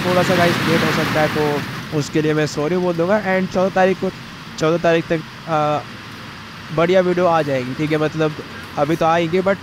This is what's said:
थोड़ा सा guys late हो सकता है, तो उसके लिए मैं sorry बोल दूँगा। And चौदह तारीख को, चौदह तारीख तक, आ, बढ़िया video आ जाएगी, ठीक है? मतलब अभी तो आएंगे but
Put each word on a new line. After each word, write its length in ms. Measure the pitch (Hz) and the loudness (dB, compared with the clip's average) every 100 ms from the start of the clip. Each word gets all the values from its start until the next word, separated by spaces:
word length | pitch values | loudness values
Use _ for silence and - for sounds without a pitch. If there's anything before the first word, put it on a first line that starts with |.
| 180 | 0
थोड़ा 180 | 180 | 2
सा 120 | 175 180 | 4 4
guys 220 | 170 170 160 | 4 2 2
late 140 | 160 | 2
हो 100 | 160 | 2
सकता 280 | 156 151 156 | 0 0 0
है, 60 | 151 151 | 0 2
तो 640 | 151 143 - - - 156 | 0 0 -4 -10 -6 -4
उसके 240 | 139 160 | 0 0
लिए 120 | 151 | 2
मैं 140 | 156 147 | 2 0
sorry 300 | 156 151 185 | 0 0 0
बोल 180 | 180 165 | 0 0
दूँगा। 260 | 175 214 | 2 2
And 300 | 190 190 185 | 2 0 0
चौदह 220 | 190 190 185 | 0 0 4
तारीख 240 | 185 190 | 2 2
को, 80 | 185 - - - - - | -4 -6 -16 -16 -14 -2
चौदह 180 | 156 170 | 0 2
तारीख 240 | 170 165 - | 2 2 2
तक, 140 | 165 - - 165 | -4 -4 -12 -4
आ, 300 | 156 151 147 - - - - - - - - - 156 | 0 0 -2 -6 -14 -16 -16 -16 -16 -16 -16 -6 0
बढ़िया 260 | 175 185 | 4 4
video 240 | 180 175 180 | 4 2 4
आ 160 | 165 | 2
जाएगी, 320 | 143 135 123 | 2 -2 -2
ठीक 180 | 131 151 | -4 0
है? 60 | 151 | 0
मतलब 460 | 156 160 156 151 - - - 151 | 0 0 -2 -2 -12 -14 -8 -2
अभी 180 | 147 165 | 0 2
तो 100 | 165 | 2
आएंगे 360 | 170 165 185 | 2 2 0
but 160 | 190 196 | 0 0